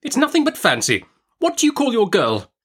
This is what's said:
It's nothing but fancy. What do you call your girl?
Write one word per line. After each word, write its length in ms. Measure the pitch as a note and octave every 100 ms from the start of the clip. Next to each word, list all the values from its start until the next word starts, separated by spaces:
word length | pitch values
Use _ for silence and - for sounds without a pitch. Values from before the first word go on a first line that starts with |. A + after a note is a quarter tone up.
It's 140 | - -
nothing 300 | D4 E4+ D4+
but 120 | D#4
fancy. 460 | F#3 B2 - G#2+ - _ _ _
What 180 | E4+ -
do 80 | D4+
you 80 |
call 180 | D4 C#4+
your 180 | A#3 G3+
girl? 400 | G3+ B2 A2 F#2+ _